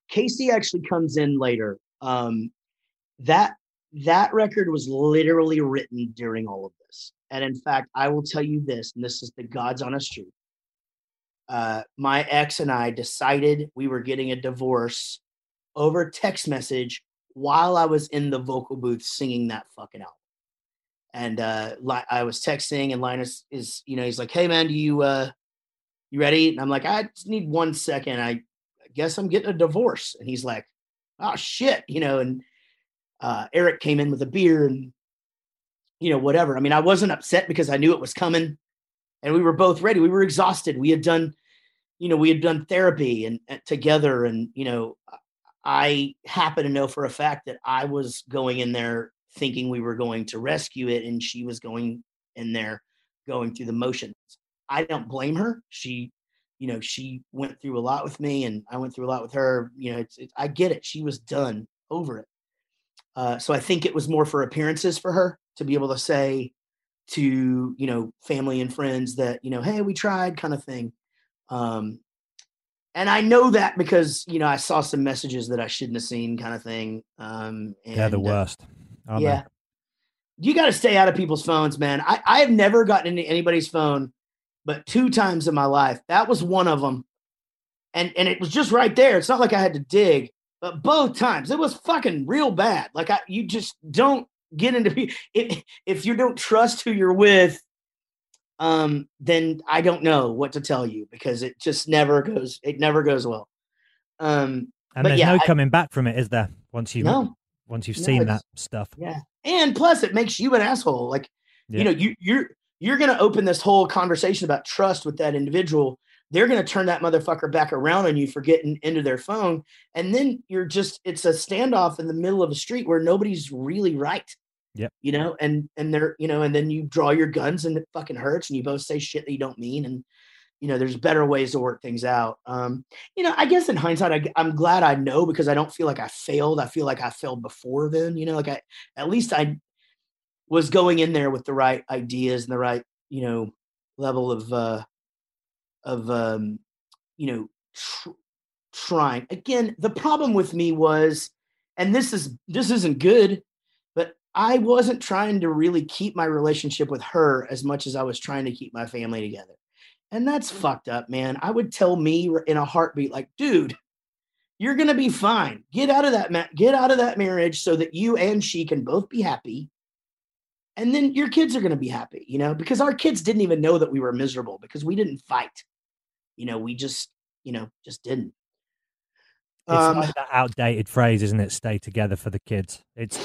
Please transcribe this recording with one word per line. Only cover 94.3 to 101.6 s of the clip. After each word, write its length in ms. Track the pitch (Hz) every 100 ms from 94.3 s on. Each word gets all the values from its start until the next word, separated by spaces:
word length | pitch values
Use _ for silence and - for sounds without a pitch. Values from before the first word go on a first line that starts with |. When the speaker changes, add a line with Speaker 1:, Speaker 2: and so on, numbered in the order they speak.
| _ _ 151
Speaker 1:
get 200 | 247 247
into 160 | 202
pe-, 180 | - 143 - -
if, 300 | 214 233 170 - - -
if 200 | 185 202
you 100 | 233
don't 220 | 254 247
trust 440 | - 220 233 -
who 80 | 240
you're 220 | 208 185
with, 460 | 185 208 196 175 151 _ _ _ _ _ _ _ _ _ -
um, 480 | 160 160 151 147 143 _
then 400 | 143 165 160 160 -
I 140 | 160
don't 220 | 170 170
know 300 | 160 147 123
what 180 | 117 139
to 80 | 147
tell 240 | - 131 120
you, 220 | 107 104
because 340 | - 139 120
it 140 | 127
just 280 | -